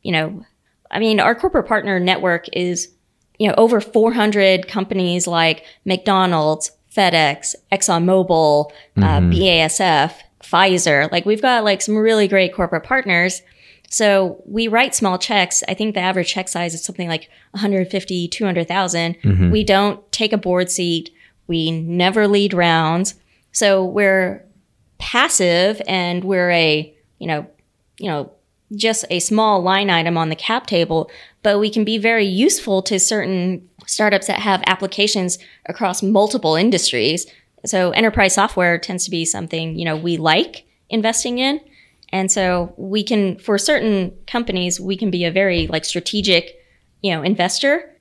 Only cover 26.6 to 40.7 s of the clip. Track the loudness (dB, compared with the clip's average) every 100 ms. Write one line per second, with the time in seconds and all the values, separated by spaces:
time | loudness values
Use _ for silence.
26.6 | 2 0 -4 _ _ _ -6 -6 -8 _
27.6 | _ _ _ _ -6 -6 -8 _ _ _
28.6 | _ -4 -2 -2 -4 -6 -2 0 2 2
29.6 | 2 0 2 0 0 -2 -2 -4 -4 -6
30.6 | -2 -2 0 -2 -4 -12 -20 _ 0 2
31.6 | 0 0 -2 0 0 0 0 2 2 0
32.6 | 0 -2 0 -2 0 -2 -2 -2 -2 -4
33.6 | -10 _ -10 -2 0 0 -2 -4 0 0
34.6 | 0 0 -4 -2 0 0 -2 -6 -10 _
35.6 | -16 -6 -4 -2 2 2 2 0 0 2
36.6 | 2 2 0 0 0 0 -6 _ _ _
37.6 | -4 0 0 2 0 2 2 2 0 2
38.6 | 0 0 -4 -8 -6 -4 -4 -6 -6 -6
39.6 | -6 -6 -4 -4 -2 0 2 2 0 -8
40.6 | _